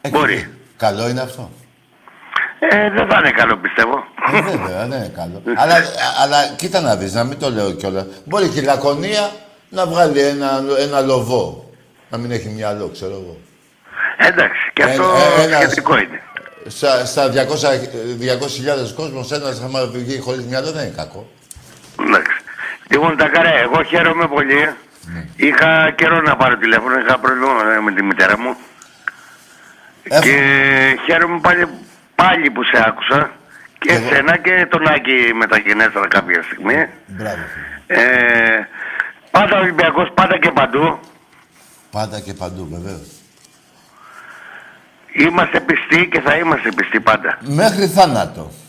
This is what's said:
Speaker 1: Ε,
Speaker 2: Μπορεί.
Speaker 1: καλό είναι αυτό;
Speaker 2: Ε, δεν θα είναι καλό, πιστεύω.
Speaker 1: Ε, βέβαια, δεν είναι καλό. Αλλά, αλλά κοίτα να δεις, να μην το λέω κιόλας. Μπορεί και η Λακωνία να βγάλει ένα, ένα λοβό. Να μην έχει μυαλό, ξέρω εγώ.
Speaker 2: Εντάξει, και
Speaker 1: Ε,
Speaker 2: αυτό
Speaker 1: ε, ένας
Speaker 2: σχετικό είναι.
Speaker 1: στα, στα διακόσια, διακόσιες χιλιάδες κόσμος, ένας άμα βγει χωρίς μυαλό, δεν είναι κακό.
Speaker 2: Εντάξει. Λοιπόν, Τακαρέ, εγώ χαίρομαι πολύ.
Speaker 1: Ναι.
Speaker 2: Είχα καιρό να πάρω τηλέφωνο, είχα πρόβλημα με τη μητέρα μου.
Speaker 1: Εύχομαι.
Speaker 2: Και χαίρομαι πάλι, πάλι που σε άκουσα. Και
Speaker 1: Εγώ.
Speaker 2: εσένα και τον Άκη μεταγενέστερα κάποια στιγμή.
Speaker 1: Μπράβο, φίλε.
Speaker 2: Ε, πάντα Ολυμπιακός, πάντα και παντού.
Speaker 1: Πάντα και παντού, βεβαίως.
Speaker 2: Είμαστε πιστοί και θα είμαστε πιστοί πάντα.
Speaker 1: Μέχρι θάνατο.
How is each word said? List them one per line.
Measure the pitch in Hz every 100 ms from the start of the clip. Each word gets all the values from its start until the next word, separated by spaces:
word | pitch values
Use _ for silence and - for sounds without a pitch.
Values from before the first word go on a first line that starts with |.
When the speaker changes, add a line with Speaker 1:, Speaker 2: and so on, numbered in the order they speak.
Speaker 1:
Ε, | 143
Speaker 2:
Μπορεί. | 147 147 101 - - - _
Speaker 1:
καλό | 107 101 117
είναι | 127
αυτό; | 127 - 98 - _ _ _ _ - - - - - -
Speaker 2:
Ε, | 320 202 208
δεν | 202 196
θα | 214
είναι | 147
καλό, | 123 117 104
πιστεύω. | - - 113 139 - - -
Speaker 1:
Ε, | 208
βέβαια, | 196 165 92 90 117
δεν | 135
είναι | 95 -
καλό. | 85 95 - 117
Αλλά, | 156 170 165 123 123 135
αλλά | 139 147 139 -
κοίτα | 180 185
να | 147 104
δεις, | 98
να | 104
μην | 120 143
το | 143
λέω | 110 101
κιόλας. | 90 98 95 98 - -
Μπορεί | 202 180
και | -
η |
Λακωνία | 139 139 143 143 185 214 202 202 - _ _
να | 190 180
βγάλει | 170 165 139
ένα, | 143 143 139 135 139 135
ένα | 143 143
λοβό. | 135 131 113 123 85 - - - _ _ _
Να | 113
μην | 120
έχει | 117 113
μυαλό, | 107 107 104 90
ξέρω | 82 95
εγώ. | 98 90 80 - _ _ _ - - - -
Speaker 2:
Εντάξει, | - 175 117 - -
και | -
Speaker 1:
Ε, | 143
Speaker 2:
αυτό | 135 185 - 147 147
Speaker 1:
ε, |
ένας | 160 156
Speaker 2:
σχετικό | 139 127 139 131
είναι. | 95 - - - - - -
Speaker 1:
στα, | - 143 127 123
στα | - 135
διακόσια, | 127 131 147 143 131 127 120 117 120
διακόσιες | 127 123 139 123
χιλιάδες | 135 143 120
κόσμος, | - 156 135 120
ένας | 147 143 113
άμα | 127 131 127
βγει | 123 123 135
χωρίς | 123 131 123
μυαλό, | 131 147
δεν | 156 117
είναι | -
κακό. | 78 95 110 _ _ - - - - - -
Speaker 2:
Εντάξει. | - - - - - - - -
Λοιπόν, | 139 160 147
Τακαρέ, | 151 151 165 147
εγώ | 120 151
χαίρομαι | 156 170 165 165 160
πολύ. | 143 139 143 151 - - - 85
Speaker 1:
Ναι. | 85 80 -
Speaker 2:
Είχα | 139 147 160 160 156
καιρό | - 165 165
να | 151 131
πάρω | 127 120
τηλέφωνο, | 117 113 120 127
είχα | - 127
πρόβλημα | 127 127 135 123 110 110
με | 107
τη | 98
μητέρα | 98 92 95 107
μου. | 123 123 - - - - - - - - - - - - - _
Speaker 1:
Εύχομαι. | - 139 143
Speaker 2:
Και | 139 139 139 135 135 135 131 -
χαίρομαι | 165 170 170
πάλι, | 170 175 170 131 - - _ -
πάλι | 180 175 143
που | 113
σε | 120 120 110
άκουσα. | - - 139 147 - - - - _
Και | -
Speaker 1:
Εγώ. | 120 120
Speaker 2:
εσένα | 139 147 170
και | 180 185 175
τον | 165 156
Άκη | 147 131 131 120
μεταγενέστερα | 113 110 110 101 107 113 101 98
κάποια | 98 90 87
στιγμή. | - - 98 139 156 - -
Speaker 1:
Μπράβο, | 95 104 87 82
φίλε. | - - - - 113
Speaker 2:
Ε, | 120 127 120 117 113 110 101 - - - - - _
πάντα | 180 202 196
Ολυμπιακός, | 185 165 170 147 175
πάντα | - 185 185
και | 165
παντού. | 143 131 131 160 151 - - _ _ _ _ _ _ _
Speaker 1:
Πάντα | 104 107 104
και | 98
παντού, | 92 90 92 82
βεβαίως. | 85 90 87 71 - _ _ _ _ _ _ _ _ - - - - - - - - _ _ -
Speaker 2:
Είμαστε | - 156 165 165 160
πιστοί | - 151 - 160 180
και | 165
θα | 135 151
είμαστε | 170 139 113 -
πιστοί | 98 113
πάντα. | 110 107 82 -
Speaker 1:
Μέχρι | 127 143 214 190 190
θάνατο. | 190 175 117 82 - 76 -